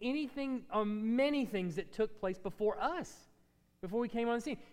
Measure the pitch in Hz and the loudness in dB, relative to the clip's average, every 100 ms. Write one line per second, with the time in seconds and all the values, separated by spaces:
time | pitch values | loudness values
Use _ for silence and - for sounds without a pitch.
0 | 240 294 277 277 277 254 - 208 208 214 | -2 -2 -2 -4 -2 -2 -2 0 2 2
1 | 220 240 277 294 220 202 180 160 196 - | 2 4 4 4 2 0 0 -2 -4 0
2 | 214 - 190 190 196 - 214 185 240 349 | -2 0 -2 -2 -4 0 0 2 0 0
3 | - - - _ _ _ _ _ 185 220 | -6 -10 -20 _ _ _ _ _ -4 -2
4 | 240 233 233 233 302 254 - | 0 0 2 0 0 -6 -8